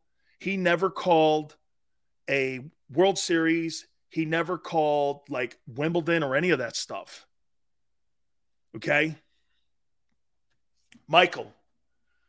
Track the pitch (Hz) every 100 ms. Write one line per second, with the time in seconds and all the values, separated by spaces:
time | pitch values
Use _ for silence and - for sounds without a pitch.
0 | _ _ _ _ 180 190 175 170 185 -
1 | 185 160 156 156 147 - _ _ _ _
2 | _ _ - 139 131 131 143 - - 135
3 | 190 185 - 165 160 165 165 156 - _
4 | _ 165 156 165 165 175 - 165 151 147
5 | 143 139 - 131 123 - - 117 156 170
6 | 160 170 143 139 180 139 117 - - 98
7 | - - - _ _ _ _ _ _ _
8 | _ _ _ _ _ _ _ 113 - 147
9 | 156 151 _ _ _ _ _ _ _ _
10 | _ _ _ _ _ _ _ _ _ -
11 | - 165 180 135 104 - _ _ _ _
12 | _ _